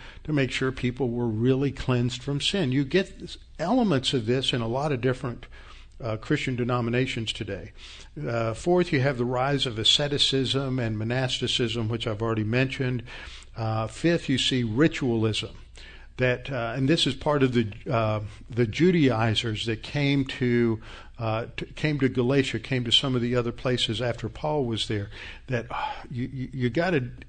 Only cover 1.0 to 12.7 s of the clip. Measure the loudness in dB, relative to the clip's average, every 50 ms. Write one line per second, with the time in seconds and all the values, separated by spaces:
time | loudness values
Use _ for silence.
1 | 0 0 0 0 0 0 2 4 4 6 6 6 4 0 0 -2 0 2 2 4
2 | 4 2 0 -4 -4 -2 -2 0 0 0 0 2 2 2 2 2 2 2 2 2
3 | 0 0 -6 -14 -14 -14 -14 -14 -18 -14 -8 -4 0 2 2 4 4 4 4 4
4 | 2 2 0 0 2 2 0 2 2 0 0 0 0 0 -2 0 0 0 0 0
5 | 2 0 0 0 -4 -8 -8 -8 -12 -16 -18 -18 -18 -18 -18 -20 -20 -18 -14 -8
6 | -6 -4 -4 -4 0 0 0 0 0 -2 -2 0 0 0 0 0 0 2 2 2
7 | 0 0 -2 -4 -4 -4 -4 -6 -6 -6 -8 -8 -10 -12 -16 -16 -18 -18 -18 -18
8 | -18 -16 -12 -8 -6 -2 -2 0 0 0 -2 -2 0 2 4 4 4 4 2 2
9 | 2 2 2 0 0 0 0 0 0 2 2 0 0 -2 -2 0 2 2 2 2
10 | 2 0 0 2 2 2 2 2 2 2 0 0 0 0 0 0 0 0 0 0
11 | 0 0 0 0 0 0 0 -2 -2 0 0 2 0 0 0 0 -2 0 -2 -2
12 | -2 -2 -2 0 0 0 0 0 0 2 2 2 2 2